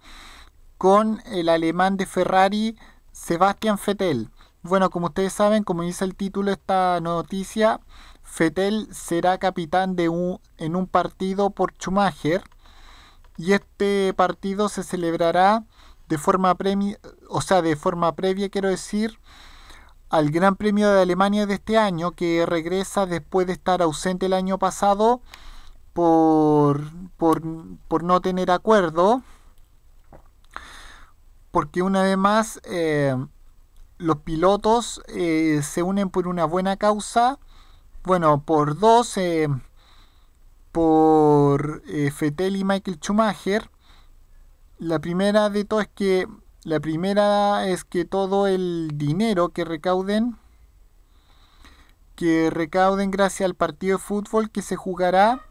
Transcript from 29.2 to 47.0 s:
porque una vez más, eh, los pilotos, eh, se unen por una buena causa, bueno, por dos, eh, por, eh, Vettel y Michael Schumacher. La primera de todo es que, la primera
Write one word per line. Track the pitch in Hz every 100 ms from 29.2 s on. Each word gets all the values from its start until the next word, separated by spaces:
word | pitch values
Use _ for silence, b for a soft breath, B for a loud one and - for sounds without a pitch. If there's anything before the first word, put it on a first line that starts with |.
| - b b - - _ _ - - - - _ - B B B B B B - - - -
porque | 170 151 175
una | 190 196
vez | 190 190
más, | 196 220 220 - -
eh, | 180 160 147 139 131 147 - - - - - - -
los | 165 151
pilotos, | - 160 180 202 214 233 226 - -
eh, | 214 170 160 160 151
se | 147 175
unen | 175 202 190
por | 185 175
una | 180 156
buena | 180 185 196
causa, | 214 208 - 233 247 277 b b b b b -
bueno, | 180 180 160 147 156
por | 156 147 151
dos, | 220 233 233 196
eh, | 180 160 151 131 - - b b b b b b - _ _
por, | 165 160 156 156 156 151 147 143 143 147 156 254
eh, | 170 143 143
Vettel | 151 151 190 196
y |
Michael | 196 196 196 180
Schumacher. | - 208 220 - 196 208 - _ b b b - - - - _ - -
La | 165 156
primera | 170 175 202 214 208
de | 208 208
todo | 220
es | 196
que, | - 196 185 - - - _
la | 165 151
primera | 156 160